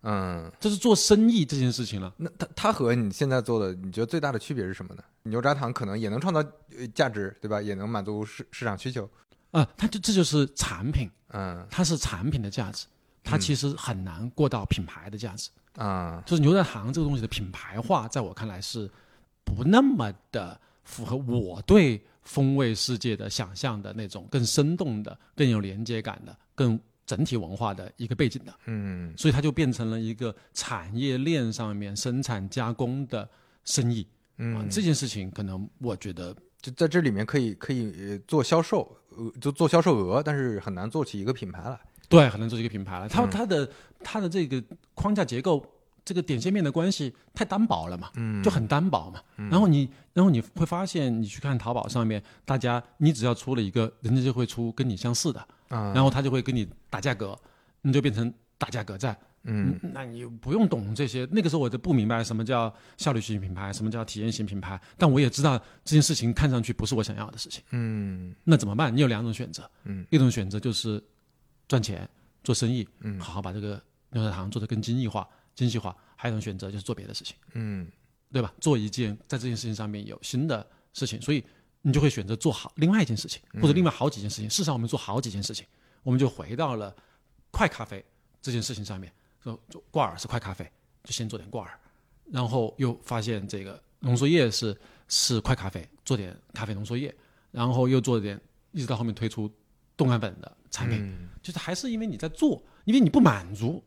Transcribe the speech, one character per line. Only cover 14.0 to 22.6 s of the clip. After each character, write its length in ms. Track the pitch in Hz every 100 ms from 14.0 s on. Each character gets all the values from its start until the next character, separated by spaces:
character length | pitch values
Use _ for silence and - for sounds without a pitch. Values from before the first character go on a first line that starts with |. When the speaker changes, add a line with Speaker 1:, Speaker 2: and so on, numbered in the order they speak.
Speaker 2:
难 260 | 92 82 117
过 180 | - 143
到 160 | 127 98
品 200 | - 82
牌 240 | - 85
的 80 | 104
价 160 | 110
值。 160 | 101 - _ _
Speaker 1:
嗯。 140 | - 107
啊。 340 | 92 87 82
Speaker 2:
就 120 | - 165
是 40 |
牛 140 | 147
轧 80 | 196
糖 300 | 175 110 107
这 80 | 135
个 60 | 151
东 100 | 139
西 40 |
的 60 | 110
品 240 | - 95
牌 300 | 95 - 101
化， 260 | 113 170 113
在 140 | 139
我 120 | 113
看 140 | - 113
来 140 | 92
是 280 | - 117 101 - _ _ _ _
不 200 | - 95
那 180 | 135 220
么 280 | 277 233 110 98 _
的 280 | 117 90 - _ _
符 200 | - -
合 120 | 113 131
我 440 | 131 120 95 90
对 380 | - 208 151 107 _ _
风 320 | - - 135
味 180 | 139